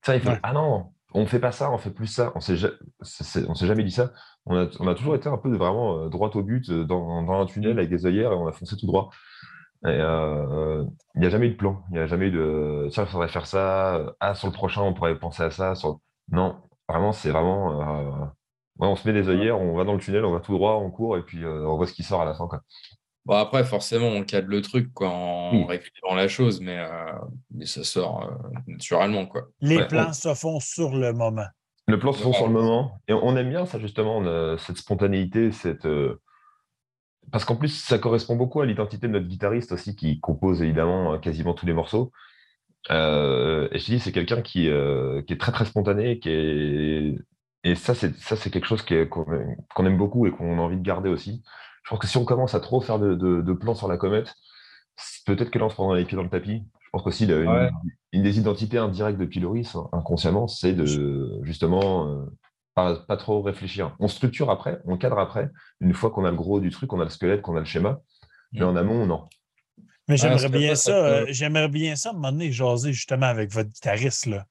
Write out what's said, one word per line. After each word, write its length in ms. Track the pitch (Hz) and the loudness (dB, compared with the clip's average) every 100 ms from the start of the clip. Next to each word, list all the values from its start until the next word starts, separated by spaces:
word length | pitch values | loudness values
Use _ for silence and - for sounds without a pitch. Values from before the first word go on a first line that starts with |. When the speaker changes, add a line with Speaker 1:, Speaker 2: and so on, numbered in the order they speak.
Speaker 1:
Tiens, 120 | - | 2
il 60 | 131 | 2
faut, 80 | 120 | 2
Speaker 2:
Ouais. 100 | 117 | -2
Speaker 1:
ah 120 | 110 | 0
non, 400 | 143 156 107 90 _ _ | 0 0 0 -4 _ _
on 140 | 98 107 | -2 2
fait 120 | 123 | 2
pas 140 | 123 | 0
ça, 180 | 120 143 | -2 -2
on 60 | 117 | -2
fait 140 | 101 | -6
plus 160 | 95 110 | -8 -8
ça. » 260 | - 117 | -2 -2
On 60 | - | -2
s'est 160 | - 87 | -2 0
ja-, 140 | 98 - - _ | 0 -4 -18 _
c'est, 220 | - - | -20 -12
c'est, 220 | 76 85 - | -6 -4 -4
on 40 | |
s'est 120 | 85 90 | -2 2
jamais 180 | 107 | 2
dit 60 | 98 | 0
ça. 200 | 90 127 - - _ - | 0 -2 -4 -20 _ -2
On 100 | 90 | 0
a, 120 | 87 - | 0 -2
on 80 | 90 | -2
a 60 | |
toujours 220 | 87 135 143 | 0 0 0
été 120 | 143 | 0
un 80 | 127 | -2
peu 180 | 135 | 0
vraiment, 440 | 110 90 104 117 82 | 2 2 2 0 -2
euh, 100 | 80 | -4
droit 220 | 87 107 | -2 -2
au 80 | 104 | -2
but, 280 | 101 123 123 | -2 -2 0
euh, 140 | 85 | -2
dans, 380 | 80 90 85 85 | 0 -2 -2 -4
dans 200 | 85 95 | 0 0
un 40 | 95 | 0
tunnel 280 | - 107 | 0 0
Speaker 3:
Mm. 40 | 107 | 0
Speaker 1:
avec 120 | 87 | 2
des 160 | 87 87 | 2 2
œillères 260 | 98 117 | 2 2
et 40 | 92 | 0
on 100 | 82 | -2
a 40 | |
foncé 220 | 78 87 104 | -6 -8 -4
tout 80 | 98 | 2
droit. 240 | 95 95 - - - - - - _ - | 2 0 -10 -20 -20 -20 -20 -20 _ -2
Et, 20 | |
euh, 960 | 71 78 80 78 76 73 73 78 78 71 - _ | 0 2 0 0 -2 -2 -2 -2 -2 -4 -8 _
il 80 | - | 0
y 40 | 87 | 2
a 40 | |
jamais 160 | 104 120 | 4 2
eu 40 | |
de 40 | 107 | 2
plan. 260 | 98 95 - | -2 -2 -6
Il 60 | 85 | -4
y 40 | |
a 60 | 80 | -2
jamais 200 | 87 95 | 0 0
eu 40 | |
de, « 580 | 87 78 76 76 73 71 | 2 0 0 -2 -2 -4
Tiens, 120 | 87 | -2
il 40 | 98 | -2
faudrait 200 | 90 85 | -2 -2
faire 180 | 87 78 | -4 -2
ça. 680 | 95 95 95 95 87 76 - | 0 2 2 2 0 -4 -2
Ah, 140 | 101 | -2
sur 140 | 101 95 | -2 -6
le 40 | |
prochain, 300 | 87 95 104 | -4 -4 0
on 100 | 101 | -2
pourrait 260 | 90 85 78 | 0 0 -2
penser 240 | 85 - | -6 -4
à 80 | 82 | -4
ça. » 240 | 80 95 | -2 -4
Sur... 260 | 92 76 76 _ _ - | -2 -4 -6 _ _ -4
Non, 260 | 87 92 - - _ - | 0 0 -2 -18 _ -4
vraiment, 260 | 82 101 | 0 0
c'est 180 | 107 - | 0 0
vraiment, 500 | 78 85 98 95 73 | 2 2 2 -2 -2
euh, 300 | 76 76 71 69 71 - _ _ _ _ | -4 -4 -4 -6 -8 -10 _ _ _ _
ouais, 80 | 98 | 0
on 80 | 95 | 2
se 120 | 107 | 2
met 60 | |
des 160 | 107 95 | 2 4
œillères, 280 | 92 107 113 | 4 4 2
on 160 | 90 | 0
va 100 | 85 | 0
dans 100 | 95 | 0
le 40 | 101 | 0
tunnel, 260 | 92 98 107 | 0 0 2
on 60 | |
va 80 | 85 | 0
tout 120 | 82 | 0
droit, 220 | 95 101 | 2 4
on 160 | 110 98 | 2 0
court 260 | 90 113 95 | -4 -2 -2
et 60 | |
puis, 200 | 85 87 | -4 -8
euh, 240 | 82 78 76 | -8 -4 -2
on 100 | 78 | 0
voit 80 | 87 | -2
ce 80 | |
qui 80 | - | -4
sort 180 | 85 95 | -4 -2
à 60 | 80 | 0
la 80 | |
fin, 120 | 78 85 | -4 -6
quoi. 140 | - _ - - _ _ _ - | -8 _ -20 -20 _ _ _ 0
Speaker 3:
Bon, 80 | 104 | 2
après, 280 | 107 131 | 2 2
forcément, 420 | 127 104 - 117 117 | 2 -2 0 0 2
on 140 | 107 | 0
cadre 260 | 101 101 95 | -2 -2 0
le 120 | 104 | -2
truc, 300 | 101 127 123 | 0 -2 -2
quoi, 160 | - 95 | -2 -4
en 400 | 90 90 87 87 | -2 -4 -4 2
Speaker 1:
Oui. 120 | 87 85 | 2 2
Speaker 3:
réécrivant 460 | 90 - - 95 | -4 -6 -8 -2
la 120 | 92 98 | 2 2
chose, 320 | - 123 95 | 4 2 2
mais, 160 | 90 87 | -4 -6
euh, 340 | 82 82 82 78 65 64 _ | -6 -8 -8 -10 -12 -16 _
mais 160 | - 78 | -12 -10
ça 180 | - | -8
sort, 400 | - 95 87 78 | -4 -2 -2 -4
euh, 240 | - - - 64 - | -8 -10 -10 -12 -12
naturellement, 600 | 85 - 85 101 107 92 | -14 -2 2 4 2 -2
quoi. 160 | - - _ | -8 -10 _
Speaker 2:
Les 160 | 143 160 | 2 4
Speaker 1:
Ouais, 80 | - | 4
Speaker 2:
plans 180 | 156 165 | 2 0
Speaker 1:
on 40 | |
Speaker 2:
se 200 | 151 170 | -2 -2
font 240 | 143 160 160 | -2 -2 -4
sur 320 | - - 160 | -6 -4 -2
le 180 | 135 127 | 0 0
moment. 320 | 117 113 110 101 _ _ _ - | 0 -2 -2 -8 _ _ _ 0
Speaker 1:
Le 120 | 107 | 2
plan 140 | 131 | 2
se 100 | 135 | 0
font 80 | 120 | 2
Speaker 3:
Ouais. 60 | 107 | 2
Speaker 1:
sur 100 | 113 | 4
le 40 | |
moment. 460 | 113 113 117 131 - - | 4 4 2 0 -8 0
Et 40 | |
on 240 | 107 123 131 | 2 4 2
aime 140 | 127 | 0
bien 160 | 160 180 | -2 -4
ça, 120 | 113 | -6
justement, 420 | 107 104 107 110 | -6 -2 0 0
le, 360 | 90 82 80 82 | 0 0 -2 -4
cette 200 | - 87 | -6 -12
spontanéité, 760 | - 98 101 98 92 107 113 | -4 0 2 2 0 2 2
cette, 320 | 110 90 76 80 | 2 -4 -2 -2
euh, 320 | 76 69 - _ _ _ _ _ _ _ _ _ _ - | 0 0 -4 _ _ _ _ _ _ _ _ _ _ -6
parce 140 | 113 | -4
qu'en 120 | - 117 | 0 0
plus, 120 | 143 | 0
ça 300 | - - 117 | -4 0 2
correspond 380 | 120 113 - 120 | 4 0 2 0
beaucoup 240 | 127 151 | 0 0
à 40 | 139 | 0
l'identité 400 | 104 104 104 117 | 0 -2 -4 -2
de 60 | |
notre 140 | 104 90 | 0 -2
guitariste 460 | 92 101 117 120 | -2 0 0 -2
aussi, 220 | 90 - | -8 -6
qui 240 | 98 78 76 | -4 -2 0
compose 420 | - 76 95 85 | 0 0 2 4
évidemment, 520 | 80 78 85 92 90 | 4 4 2 2 0
euh, 40 | 78 | 0
quasiment 360 | 87 78 82 | -2 -2 -2
tous 120 | 85 90 | 0 0
les 80 | |
morceaux. 360 | 82 82 107 127 _ - _ _ _ _ _ - | 0 0 0 -2 _ -20 _ _ _ _ _ 0
Euh, 800 | 80 80 73 73 65 71 78 71 | 2 4 4 4 2 2 2 0
et 60 | 80 | -4
je 80 | 92 | 0
te 40 | |
dis, 80 | 120 | 0
c'est 120 | 101 | 0
quelqu'un 300 | 92 87 117 | -2 0 -2
qui, 260 | - 92 80 | -2 0 2
euh, 540 | 73 71 69 65 67 | 2 2 0 0 -4
qui 120 | 73 | -4
est 60 | 82 | -4
très, 120 | - | -2
très 120 | - 110 | 0 0
spontané, 520 | 110 101 101 117 120 | 0 2 2 2 0
qui 120 | 80 | 0
est... 840 | 80 78 73 73 73 76 78 76 - - _ _ _ | 0 2 2 0 0 2 0 0 -4 -8 _ _ _
et 120 | 85 | 0
ça, 200 | 87 - | 0 2
c'est, 220 | 123 92 69 | 0 0 -4
ça, 200 | - 107 | -4 -4
c'est 140 | 101 | -2
quelque 160 | 92 - | -4 0
chose 160 | 110 | -2
qui 120 | - | 2
est, 140 | 82 80 | 2 2
qu'on, 180 | - 78 80 58 - - | -2 -4 -4 -4 -8 -10
qu'on 120 | - 92 | 0 4
aime 120 | 95 | 4
beaucoup 280 | 101 120 107 | 2 4 2
et 40 | |
qu'on 280 | - 85 85 | 2 -2 0
a 40 | |
envie 160 | 85 92 | 0 -2
de 40 | |
garder 280 | 92 87 95 | -2 0 0
aussi. 320 | 85 - 117 - - - - | -2 -4 -10 -12 -20 -20 -20
Je 60 | - | -8
pense 80 | 107 | -4
que 80 | - | 0
si 100 | 131 | 0
on 80 | |
commence 300 | 120 123 127 | 2 2 2
à 60 | 90 | -2
trop 200 | - 123 | 0 -2
faire 180 | - 110 | 0 0
de, 160 | 101 | 2
de, 280 | 87 92 87 | 2 2 2
de 100 | 85 | 0
plans 220 | 90 107 | -2 -2
sur 140 | 113 98 | -2 -2
la 80 | 87 | -2
comète, 380 | 95 107 110 - _ - - - _ - | 0 0 -2 -12 _ -20 -20 -20 _ -20
c'est 280 | - - - | -18 -12 -2
peut-être 240 | 98 120 | -2 0
que 80 | - | 0
là, 80 | 110 | 0
on 20 | |
se 60 | |
prendra 220 | 110 98 110 | 0 0 2
les 80 | |
pieds 120 | 90 95 | 2 -2
dans 60 | |
le 80 | 90 | -2
tapis. 320 | 90 95 110 104 _ | -4 -4 -8 -8 _
Je 60 | - | -8
pense 120 | 95 | -4
qu'aussi, 240 | 98 85 107 | -4 0 4
le, 200 | 80 82 | 4 4
Speaker 3:
Ouais. 220 | 85 - | 4 4
Speaker 1:
une, 220 | 82 85 - _ | 0 -8 -10 _
une 100 | 90 | 2
des 160 | 101 101 | 4 4
identités 400 | 107 101 110 117 | 2 0 0 0
indirectes 400 | 107 92 107 101 | 0 0 -2 0
de 80 | 85 | -2
Pilori, 380 | 90 87 113 | -2 -2 -2
c'est, 140 | 117 87 76 | -4 -8 -6
inconsciemment, 560 | 87 80 87 87 98 117 | -6 -2 0 2 2 0
c'est 240 | - 110 | 0 0
de, 680 | 92 76 73 71 69 65 50 | 2 2 2 0 -2 -4 -6
justement, 680 | 71 82 82 92 98 92 76 | -8 -2 2 4 2 2 -2
euh, 160 | 71 69 - _ _ _ | -6 -8 -14 _ _ _
pas, 220 | - 90 82 | 0 2 0
pas 200 | - 101 | -2 -4
trop 260 | - 104 | 0 0
réfléchir. 520 | 101 - 95 95 82 - | 0 -6 -8 -6 -6 -2
On 100 | 104 | -4
structure 420 | - 123 120 139 | 0 -2 0 0
après, 300 | 98 - - - | 0 -2 -8 -4
on 100 | 92 | -2
cadre 220 | 123 104 | 0 0
après, 320 | 95 110 143 - - _ | 0 -2 -6 -8 -20 _
une 120 | 90 | 2
fois 180 | 90 110 | 2 0
qu'on 140 | 107 | 2
a 60 | 92 | 0
le 60 | 85 | 0
gros 240 | 85 101 | 0 0
du 100 | 90 | 0
truc, 180 | - 135 | -4 -6
qu'on 120 | 92 | -2
a 40 | |
le 60 | 80 | -4
squelette, 320 | - 90 101 | -2 0 0
qu'on 140 | 95 82 | 0 -4
a 40 | |
le 60 | 78 | -2
schéma. 340 | 80 98 139 _ _ - _ _ | 0 0 0 _ _ -20 _ _
Mais 80 | 107 | 0
Speaker 3:
Mm. 40 | 90 | 2
Speaker 1:
en 80 | 87 | 4
amont, 300 | 92 117 104 | 2 2 0
non. 220 | 80 - _ _ _ _ _ - _ - | -2 -6 _ _ _ _ _ -20 _ 0
Speaker 2:
Mais 60 | |
Speaker 3:
Ah, 20 | 147 | 4
Speaker 2:
j'aimerais 220 | 123 127 | 6 4
Speaker 3:
c'est 100 | 135 | 4
Speaker 2:
bien 180 | 135 147 | 2 2
Speaker 3:
pas 40 | 147 | 2
Speaker 2:
ça, 140 | - | 4
Speaker 3:
ça. 120 | 202 151 | 4 6
Speaker 2:
euh, 180 | 139 135 | 4 2
j'aimerais 400 | 135 151 156 156 | -2 0 2 2
bien 280 | 147 160 147 | 0 -2 -2
ça, 140 | 226 | -6
à 20 | |
un 40 | 202 | -4
moment 160 | 135 | -4
donné, 200 | 143 165 | -2 -2
jaser 400 | 120 131 120 139 | 0 2 2 0
justement 340 | 127 - 131 131 | -2 -2 0 2
avec 240 | 117 104 | 2 -2
votre 180 | 110 107 | -2 -4
guitariste, 560 | - - 107 131 - - | -4 -2 0 0 -2 -4
là. 180 | 101 95 | -6 -8